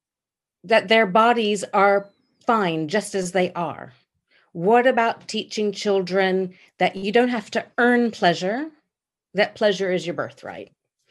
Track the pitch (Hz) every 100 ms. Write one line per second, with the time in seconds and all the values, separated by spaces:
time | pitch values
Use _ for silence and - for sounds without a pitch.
0 | _ _ _ _ _ _ 180 220 190 226
1 | 208 220 226 240 214 208 233 208 202 202
2 | 196 _ _ _ - 226 185 160 151 208
3 | 202 196 180 185 180 170 165 104 - -
4 | _ _ _ _ _ 170 180 233 247 240
5 | 233 - - 220 - - 208 196 208 196
6 | 175 190 190 185 185 - _ - 180 196
7 | 196 214 247 240 - 226 - - 240 240
8 | 233 220 180 156 180 240 311 - _ _
9 | _ _ _ 180 208 - 214 185 190 180
10 | 165 139 117 - - 87 - _ _ _
11 | _